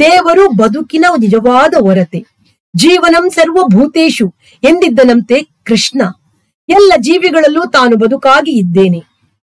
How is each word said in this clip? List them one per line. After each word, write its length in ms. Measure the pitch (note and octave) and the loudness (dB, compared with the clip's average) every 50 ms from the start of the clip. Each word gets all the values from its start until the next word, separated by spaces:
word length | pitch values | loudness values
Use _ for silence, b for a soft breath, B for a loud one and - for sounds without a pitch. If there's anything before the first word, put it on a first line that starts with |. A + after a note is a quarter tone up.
ದೇವರು 500 | D4 D#4+ F4+ F4+ F4+ E4+ E4+ F#4+ G4+ F#4+ | 2 2 2 2 2 2 2 2 2 2
ಬದುಕಿನ 540 | A3+ F#3+ A3 G#3+ A3+ D#4 D#4+ - D#4 D#4 E4+ F4+ E4+ B3+ | 2 0 0 0 -2 -6 -8 -6 -4 -2 0 0 0 0
ನಿಜವಾದ 560 | A3 G3 G#3+ A3+ A3 B3 B3+ C4 D4+ D#4+ F4 D#4 | -2 0 -2 0 0 0 0 2 0 2 0 0
ಹೊರತೆ. 440 | G#3 F#3+ F#3+ G3 F3 - - - - _ _ _ _ _ _ _ _ _ - | 0 0 0 0 -2 -4 -8 -14 -14 _ _ _ _ _ _ _ _ _ -4
ಜೀವನಂ 540 | E3+ A#3 E4+ F4+ F4 E4+ E4+ E4 E4+ F4+ F4+ | 0 0 2 2 2 2 0 0 0 0 -2
ಸರ್ವಭೂತೇಷು 1040 | - E4 D#4+ E4 D#4+ F#4 F#4 B3 F#3 G#3 C#4+ D#4 - E4 D#4+ D#4 - - G#3+ F3 _ b b b b b | 0 0 -2 0 0 -2 0 2 2 2 0 0 0 -2 -2 -2 -2 -2 -6 -6 _ b b b b b
ಎಂದಿದ್ದನಂತೆ 800 | - D4 E4+ F4+ F4+ D#4 A3+ C4+ B3+ B3 A#3 A#3+ - - A#3+ D4 D#4 _ _ _ - | 0 0 0 2 0 0 2 2 2 2 2 0 0 0 -2 -4 -4 _ _ _ -6
ಕೃಷ್ಣ, 380 | - A3+ - - - - C#4 G#3+ F3+ - _ _ _ _ _ _ _ _ _ _ - | -4 -4 -2 -4 -4 -4 -4 -6 -6 -8 _ _ _ _ _ _ _ _ _ _ -2
ಎಲ್ಲ 240 | F4 G4+ G4+ F#4+ E4+ | 2 2 4 4 2
ಜೀವಿಗಳಲ್ಲೂ 720 | C4+ G#3 D4 E4+ F4 F4 F4 C#4+ D#4+ D#4 D4 D4+ E4 F4 | 0 0 -2 -2 -2 -2 0 0 0 0 0 0 -2 -6
ತಾನು 300 | - - C4+ B3 A#3+ A3+ | -2 -2 0 0 0 0
ಬದುಕಾಗಿ 560 | G#3 A3+ A3 C4+ C4+ - C4 C4 D4+ D4 D#4+ | 0 0 -2 -2 -2 0 0 0 2 0 -2
ಇದ್ದೇನೆ, 460 | C#4 G#3+ F#3 F3 E3+ F#3+ F#3+ F#3 F3 E3 - _ _ _ _ _ _ _ _ _ | -2 -2 -2 0 0 0 0 0 -2 -4 -8 _ _ _ _ _ _ _ _ _